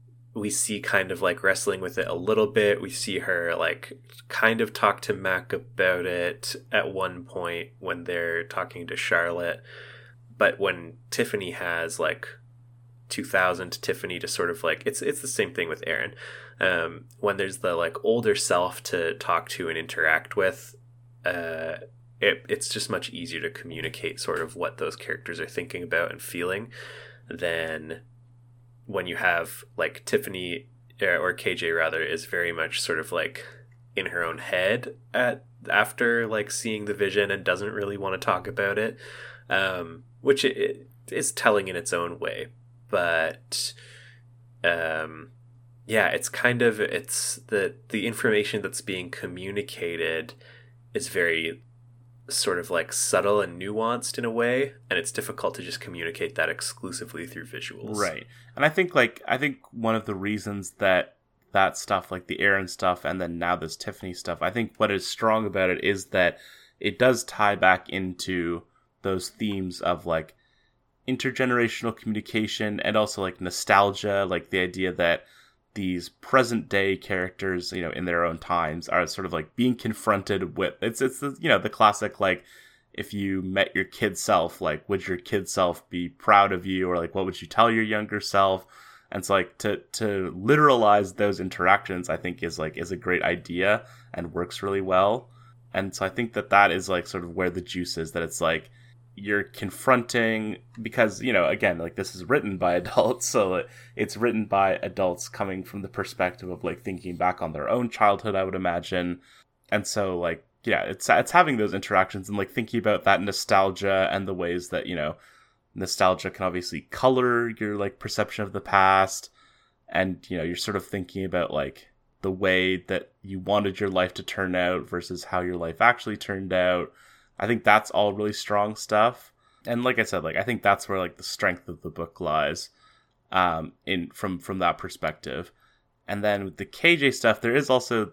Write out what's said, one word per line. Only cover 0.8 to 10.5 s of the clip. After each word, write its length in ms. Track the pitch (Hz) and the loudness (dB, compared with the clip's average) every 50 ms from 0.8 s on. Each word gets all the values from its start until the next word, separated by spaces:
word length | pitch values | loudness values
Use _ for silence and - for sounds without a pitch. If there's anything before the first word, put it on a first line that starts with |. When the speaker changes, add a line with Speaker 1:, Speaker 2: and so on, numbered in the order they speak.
Speaker 1:
kind 300 | 101 - - 101 95 92 | -4 2 2 2 2 2
of, 120 | 95 85 92 | -4 0 0
like, 200 | 90 87 - - | 0 0 2 2
wrestling 380 | 95 95 - - - 95 92 | 0 2 2 2 -2 -2 -2
with 180 | 95 90 - - | -2 -6 -4 -4
it 80 | 90 - | -2 -2
a 60 | - | -2
little 320 | 87 87 98 110 107 110 | -4 0 2 4 4 4
bit. 360 | 104 - 113 104 104 101 - - | 4 4 4 4 4 4 2 -2
We 80 | 95 | -8
see 300 | - - - - 95 92 | -6 -6 -6 -4 -4 -4
her, 340 | - - 92 87 85 85 85 | -2 0 -2 0 0 -2 -2
like, 360 | 85 82 82 82 - - - - - - - - - - - | 0 0 -2 -2 -4 -8 -16 -18 -18 -20 -20 -20 -20 -16 -10
kind 320 | - - - 110 113 113 | -2 4 4 4 4 4
of 120 | 117 107 - | 0 -2 0
talk 280 | - - 104 101 - - | 2 2 2 2 2 -2
to 120 | - 104 | -4 -4
Mac 380 | 92 95 95 92 92 87 - - | -2 0 0 0 0 -2 -4 -6
about 520 | - - - - - 95 92 92 90 87 | -6 -6 -8 -2 2 2 2 2 2 0
it 520 | 92 90 87 87 90 - - - - - - - - | -2 -2 0 -2 -2 -4 -4 -8 -10 -10 -10 -12 0
at 220 | - 107 - - 95 | 0 0 0 0 -2
one 320 | 95 92 90 90 87 87 | -2 -4 -4 -4 -8 -14
point 460 | - - 95 90 85 85 85 80 - - - | -10 -8 -6 -6 -4 -6 -6 -8 -10 -14 -12
when 260 | - 92 87 87 85 | -6 -6 -6 -6 -4
they're 400 | 87 87 87 85 85 82 82 85 | -4 -4 -2 -2 -2 -2 -4 -4
talking 420 | - - - 92 90 - 87 85 82 | -4 -6 -6 -6 -6 -8 -14 -12 -10
to 80 | - | -8
Charlotte. 680 | 82 - - 92 85 85 85 87 87 87 85 - - - - - - - - - - - - - - - - - | -6 -2 2 2 2 2 2 -2 -2 -4 -4 -4 -6 -10 -18 -18 -18 -18 -18 -20 -20 -20 -20 -20 -20 -20 -20 -2
But 220 | - 107 98 | 2 2 2